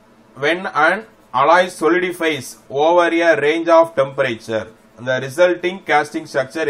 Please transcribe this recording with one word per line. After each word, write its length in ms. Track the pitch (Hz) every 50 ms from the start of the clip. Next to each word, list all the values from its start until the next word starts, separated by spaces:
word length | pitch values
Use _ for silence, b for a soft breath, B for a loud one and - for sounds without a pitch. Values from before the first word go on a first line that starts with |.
| _ _ _ _ _ _ _ 131 139
when 160 | 151 170 180 196 196 - 147 156
an 120 | 165 185 214 220 - _ _ _ _ - 127
alloy 220 | 139 156 170 180 185 180 - -
solidifies 720 | 160 156 175 180 185 185 170 - 165 160 151 135 - - - - _ _ 127 139
over 240 | 151 165 175 175 170 165 165 170 170 170
a 40 | 156 143 143
range 240 | 147 160 170 160 165 165 330
of 80 | 330 - - -
temperature, 680 | 135 139 139 147 135 127 117 107 - 113 110 107 110 - - _ _ _ _ 110 117 127
the 80 | 131 127 135
resulting 520 | 131 127 160 180 180 175 180 - 180 185 190 - -
casting 360 | 151 147 156 156 - 160 160 -
structure 340 | - 143 131 127 - 165 156